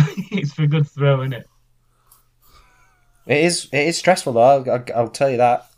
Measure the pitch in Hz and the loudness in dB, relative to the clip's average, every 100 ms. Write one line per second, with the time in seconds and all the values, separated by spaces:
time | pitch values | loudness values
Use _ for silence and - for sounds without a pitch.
0 | 151 202 - 196 147 - 147 156 147 139 | 0 -2 -8 -6 -6 -2 0 0 -2 0
1 | 139 131 131 117 - _ _ _ _ _ | 0 0 -2 -10 -14 _ _ _ _ _
2 | _ _ _ _ _ _ _ _ _ _ | _ _ _ _ _ _ _ _ _ _
3 | _ _ - 143 175 170 - 139 151 165 | _ _ -2 0 0 -2 -4 -2 -2 0
4 | - 180 147 113 127 139 127 123 123 117 | 0 0 0 2 4 4 0 -6 -4 -4
5 | 113 - 139 120 120 120 - | -4 -2 -2 2 2 0 -4